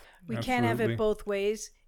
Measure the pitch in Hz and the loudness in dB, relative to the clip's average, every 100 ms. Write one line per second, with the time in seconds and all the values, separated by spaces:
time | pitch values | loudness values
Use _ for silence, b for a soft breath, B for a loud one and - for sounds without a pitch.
0 | B B 175 226 233 247 233 226 220 226 | B B -8 -4 0 2 2 2 0 2
1 | 214 208 - 202 202 214 - _ | 0 0 -2 -2 0 -2 -6 _